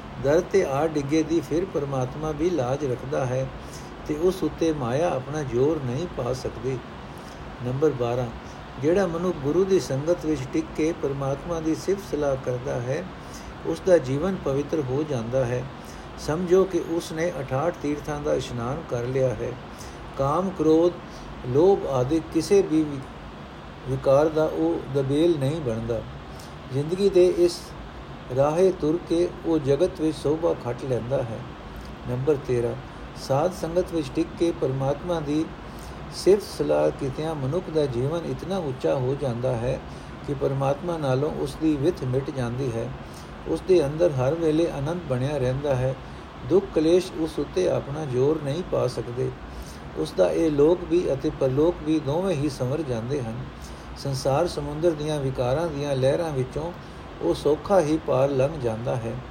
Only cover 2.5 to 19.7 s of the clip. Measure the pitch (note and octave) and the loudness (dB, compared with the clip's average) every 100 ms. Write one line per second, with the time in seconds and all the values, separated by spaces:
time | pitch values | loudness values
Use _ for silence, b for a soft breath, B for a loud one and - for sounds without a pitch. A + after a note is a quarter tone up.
2.5 | E3+ B2 C#3 D3 A#2+ C3+ D3+ C3 B2+ C3 | 0 0 0 -2 -2 -2 -2 0 0 -2
3.5 | - B B B - - D3+ F3+ F#3 D3+ | -6 B B B -12 -6 2 2 2 -2
4.5 | - E3 D3+ A#2 C3 F3 C#3 C3 D3 C#3 | 2 0 2 0 2 2 0 -4 -4 -2
5.5 | A#2+ C#3 D#3+ B2+ B2 F3 - A#2+ B2+ G#2+ | 2 4 2 -2 -4 -4 -4 -4 -2 -4
6.5 | - B2 C3 - - - B B B - | -6 -4 -4 -8 -14 -14 B B B -14
7.5 | - B2 C3 D#3 B2+ A#2+ B2 A#2 - B | -8 -4 2 2 2 0 0 -2 -6 B
8.5 | B - - C#3 F3+ F#3 E3 F3+ E3 C#3 | B -14 -2 2 4 4 2 -2 0 0
9.5 | D#3+ F#3+ F#3+ - C3+ D3+ F3 D#3 D3+ B2+ | 2 4 4 2 -2 2 0 2 -2 0
10.5 | D#3+ - - D#3 E3+ C#3+ C#3 C3+ C#3 E3+ | -2 -4 0 0 0 -2 -2 -2 -2 -4
11.5 | E3+ D#3 D3 - G3+ - D3 C#3+ C3+ C3 | -4 -2 -2 0 -2 -2 -2 0 0 -2
12.5 | B2 C3+ C3+ A#2+ D3 F#3 - B B B | -4 -2 -4 -2 -4 -4 -12 B B B
13.5 | B - E3 F#3+ E3+ C3 C3+ F3+ F#3 D3 | B -4 -2 6 6 6 0 0 0 0
14.5 | C3+ C#3+ E3 C3 C3 D3+ C3 A2+ C3 A#2+ | 0 0 0 0 0 0 -2 0 0 2
15.5 | B2 C3+ - B B B - - D#3 F3+ | 0 -4 -10 B B B -10 -2 0 4
16.5 | F#3 F#3 E3+ C3 E3+ - D#3+ F3 D3 C3 | 6 6 2 0 -4 -2 -2 -2 -2 -2
17.5 | C3 D#3+ F3 D3 D3 C#3+ D3 D3 D3 C3 | 0 0 -2 -2 -2 -4 -4 0 0 0
18.5 | B2 A#2 C#3 - B2 A#2+ C3+ C3 G#2+ A#2+ | -4 -4 -4 -4 -4 -2 2 2 0 -4
19.5 | A#2+ - | -8 -12